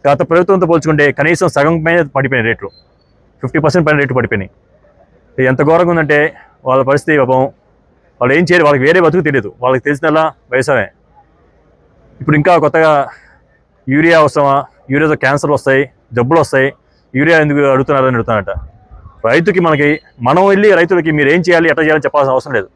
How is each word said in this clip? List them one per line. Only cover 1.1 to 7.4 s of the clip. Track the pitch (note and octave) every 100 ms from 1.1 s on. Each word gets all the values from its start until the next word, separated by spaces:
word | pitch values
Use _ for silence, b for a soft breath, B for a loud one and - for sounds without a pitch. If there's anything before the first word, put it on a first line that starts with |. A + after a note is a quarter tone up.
కనీసం | C3 D3 E3+ F3
సగం | C#3+ D3 E3
పైన | D#3+ E3+ D3
పడిపోయినాయి | C3+ C3+ B2+ A2+
రేట్లు, | A2 G2 _ _ _ _ _ _ _
ఫిఫ్టీ | C3 D#3+
పర్సెంట్ | D3+ F3+ D3+
పైన | D3
రేట్లు | C#3
పడిపోయినాయి. | B2+ A2+ G#2+ F#2+ _ _ _ _ _ _ _ _ -
ఇది | C3
ఎంత | C3
ఘోరంగా | D3+ E3 F3
ఉందంటే | E3+ D3+ D3 D3+ B B B
వాళ్ళ | C3 C3+
పరిస్థితి | C3 C#3+ - D3+
పాపం, | B2+ C3